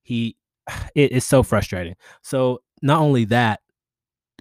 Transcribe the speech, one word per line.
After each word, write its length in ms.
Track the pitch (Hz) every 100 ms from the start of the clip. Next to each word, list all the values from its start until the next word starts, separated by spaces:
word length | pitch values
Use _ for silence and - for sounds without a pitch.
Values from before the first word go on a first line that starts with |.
He, 360 | - 120 117 - _ _ -
<sighs> 300 | - - -
it 160 | 139
is 140 | 127 -
so 180 | 135
frustrating. 520 | - 104 - 92 123 - - -
So 400 | - 135 127 123 _ _
not 200 | 135 160
only 240 | 151 131 107
that, 340 | 117 117 101 _ _ _ _ _ _ _ _